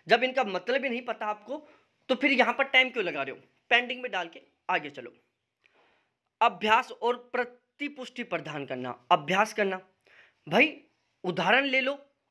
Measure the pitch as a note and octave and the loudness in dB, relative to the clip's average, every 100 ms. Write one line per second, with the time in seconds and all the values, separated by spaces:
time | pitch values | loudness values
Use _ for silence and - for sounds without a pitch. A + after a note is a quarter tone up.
0 | - A#3 B3+ B3+ A3+ F3+ - C4 C4 A#3+ | 4 4 4 0 0 -2 -2 -2 0 -4
1 | B3 A3 G#3+ G#3 - D4+ - _ _ _ | -6 -6 -6 -6 -8 -12 -12 _ _ _
2 | - B3+ C#4+ B3+ A3+ A#3 C4+ B3+ B3+ A#3 | -4 0 2 2 2 0 0 2 2 -2
3 | F3+ C#3+ C3+ - _ _ - A#3 B3 B3+ | -4 -4 -6 -8 _ _ 0 2 2 -8
4 | B3 F#3+ E3+ - _ _ - F3+ D3 B2+ | -6 -6 -6 -12 _ _ -4 -4 -4 -14
5 | A#2+ _ _ _ _ _ _ _ _ _ | -16 _ _ _ _ _ _ _ _ _
6 | _ _ _ - A3+ F3+ G#3+ A3+ B3 - | _ _ _ 0 0 0 2 2 2 -4
7 | A#3 A#3+ - A#3+ A#3+ - _ - C#4+ C#4+ | -4 -4 -4 -4 -4 -8 _ -10 -10 -10
8 | B3 - A#3 E3+ D3+ D3+ C#3 B2+ B2 - | -14 -10 -6 -6 -6 -10 -8 -8 -8 -6
9 | - F3 D3 F#3+ G#3+ - G3 F#3+ - _ | 2 2 4 0 0 0 -2 -2 -10 _
10 | _ - - _ - F3+ D4+ - _ _ | _ -20 -20 _ 0 4 4 2 _ _
11 | _ _ F3+ F3 F3 A#3+ C#4 C4 C4 C#4+ | _ _ -6 -2 2 2 4 0 0 -4
12 | - _ _ | -10 _ _